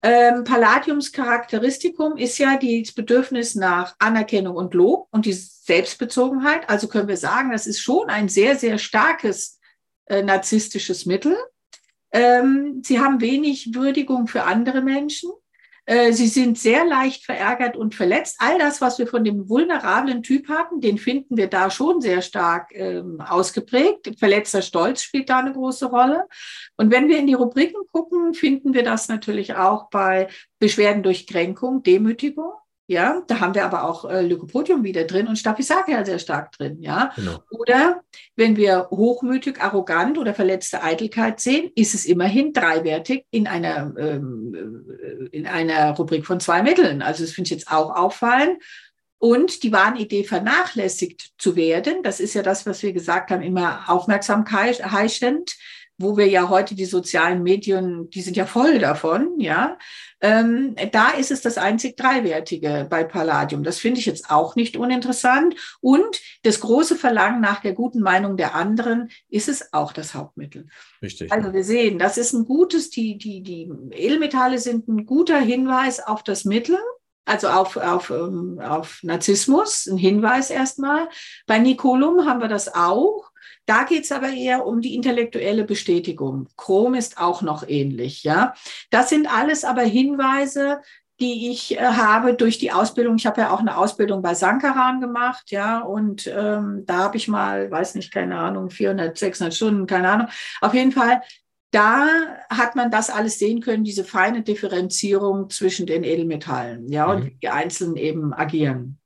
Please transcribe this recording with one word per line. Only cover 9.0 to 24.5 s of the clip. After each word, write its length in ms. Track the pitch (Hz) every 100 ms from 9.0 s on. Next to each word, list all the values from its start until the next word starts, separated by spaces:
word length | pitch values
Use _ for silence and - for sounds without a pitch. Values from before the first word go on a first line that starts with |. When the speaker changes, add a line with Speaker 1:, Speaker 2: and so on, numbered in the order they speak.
| 302 330 214 190 - _ _ _ _ _ _
Speaker 1:
äh, 160 | 202
narzisstisches 800 | 196 190 190 214 - 190 - -
Mittel. 320 | 175 190 294 392 508 _ _ - _ _ _
Ähm, 680 | 226 240 247 262 269 285 262
sie 160 | 262 247
haben 200 | 277 269
wenig 540 | 233 277 302 269 233
Würdigung 540 | 233 269 277 269 254 226
für 160 | -
andere 380 | - 233 240 262
Menschen. 500 | 262 269 294 294 349 415 _ _ _ _
Äh, 280 | - 233 240
sie 160 | 226 226
sind 300 | 262 247 233
sehr 260 | 220 247
leicht 400 | 339 269 262 262
verärgert 500 | - - 202 240 247
und 200 | - 214
verletzt. 420 | - 180 233 - -
All 180 | 240 349
das, 240 | 294 285
was 160 | 254 247
wir 80 | 240
von 180 | 240
dem 240 | 220 208 190
vulnerablen 720 | 240 339 311 196 208 269 240
Typ 280 | 233 269 277
hatten, 320 | 311 330 330
den 160 | 233 208
finden 400 | - 262 269 233
wir 100 | 190
da 220 | 190 190
schon 320 | - 294 349
sehr 180 | 240 180
stark, 500 | 180 208 170 170 -
ähm, 480 | 208 190 180 180 165
ausgeprägt. 880 | - 175 185 - - 254 330 415 - 220
Verletzter 420 | 208 202 208